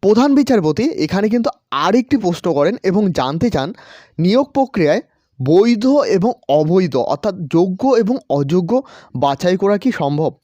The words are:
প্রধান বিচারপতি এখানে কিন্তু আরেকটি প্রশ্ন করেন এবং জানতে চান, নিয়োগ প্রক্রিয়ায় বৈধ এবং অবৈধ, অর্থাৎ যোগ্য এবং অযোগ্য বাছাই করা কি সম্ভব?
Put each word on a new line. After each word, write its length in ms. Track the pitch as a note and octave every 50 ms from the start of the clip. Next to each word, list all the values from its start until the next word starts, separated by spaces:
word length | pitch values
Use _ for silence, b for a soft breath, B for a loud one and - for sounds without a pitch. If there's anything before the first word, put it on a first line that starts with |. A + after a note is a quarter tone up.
| -
প্রধান 260 | G3 G#3+ A3 B3+ D4 C#4
বিচারপতি 500 | C#4 C#4+ - C4 G#3 E3 D#3 D3+ - - D#4 - - D#3
এখানে 220 | D#3+ - F#3+ G#3 G#3+
কিন্তু 200 | G#3+ B3 A3+ C4+ - _ _ _
আরেকটি 440 | - C#3 D3 F3 G3+ B3+ A#3+ _ - C4+
প্রশ্ন 300 | G3 F3+ E3+ - - F3+ D#3+
করেন 220 | C#3+ C#3+ E3 A3+ B3 -
এবং 280 | F#3+ F3 G#3 G#3+ F#3+
জানতে 360 | D#3+ - C3 B2+ C#3 E3 B3 A#3+
চান, 200 | F#3 D3+ C3+ C#3+ C#3 B B B B B B B B B
নিয়োগ 280 | D#3+ F3+ G#3 B3+ C4+ -
প্রক্রিয়ায় 500 | _ C4+ C4+ B3+ - G#3+ E3 D3+ D#3 G#3+ - _ _ _ _ _ _ _
বৈধ 460 | B2+ C3 D#3 F3+ G#3 A#3 A#3+ G#3+ G#3+ C4
এবং 440 | C#4 D4 C4 - - F#3 F3 A#3 A#3+ _ _ -
অবৈধ, 460 | C#3 D3+ D#3 D#3 E3+ F#3+ F#3+ E3 B2+
অর্থাৎ 400 | C3+ A#2 - - C#3+ - G#3+ F#3 F#3+ E3+ C3+ -
যোগ্য 260 | E3 F3 F#3+ F#3 F#3+ - C4+
এবং 280 | C4+ A3+ A3+ F#3+ B3 C4 - _
অযোগ্য 420 | C3+ C#3+ C#3+ C#3 E3 F3+ F3+ E3 A3+ B3+ C#4 B B B B B B
বাছাই 420 | C3 C3+ C#3 C#3 C3+ - F3+ F#3 F#3
করা 200 | G3 G3 G#3 G3+
কি 120 | - C4
সম্ভব? 400 | A3+ - D#3+ C#3 D3 D3 D#3+ C#3+ C3 _